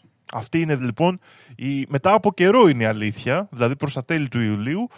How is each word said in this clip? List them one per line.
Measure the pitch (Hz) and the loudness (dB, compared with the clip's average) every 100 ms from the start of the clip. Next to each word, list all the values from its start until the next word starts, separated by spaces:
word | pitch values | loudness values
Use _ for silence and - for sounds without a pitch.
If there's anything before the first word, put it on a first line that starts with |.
| _ _ - | _ _ -12
Αυτή | - 113 165 | -12 -4 -2
είναι, | 160 139 | 0 -2
λοιπόν, | 127 110 170 185 _ _ _ 120 | -4 0 0 -2 _ _ _ -10
η... | 131 139 131 | -6 -6 -4
μετά | 139 185 | 0 2
από | 208 208 | 4 2
καιρό | 190 180 254 196 | 2 4 6 6
είναι | 123 | 4
η | 110 | 0
αλήθεια, | 107 104 104 123 151 208 | -2 -4 -4 -4 -4 -4
δηλαδή | 120 120 143 | -2 -2 -2
προς | 143 | -6
τα | 135 - | -6 -4
τέλη | 165 139 | -4 -4
του | 117 | -2
Ιουλίου, | 110 104 117 175 240 | -2 -2 -4 -6 -8